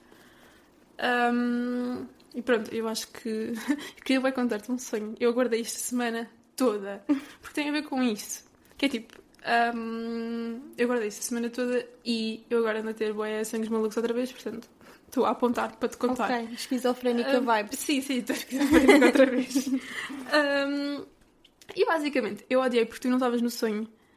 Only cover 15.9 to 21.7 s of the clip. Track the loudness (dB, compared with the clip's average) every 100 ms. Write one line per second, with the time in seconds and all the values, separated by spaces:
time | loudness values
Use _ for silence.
15.9 | -2 -2 0 0 -2 -4 -10 -4 -2 0
16.9 | 0 0 0 2 2 4 2 0 -6 -2
17.9 | -2 0 -2 -2 -6 -4 0 6 8 10
18.9 | 10 8 8 6 4 0 -2 0 -2 -4
19.9 | -10 -10 -10 0 2 2 2 0 -2 -4
20.9 | -6 -10 _ _ _ _ _ -6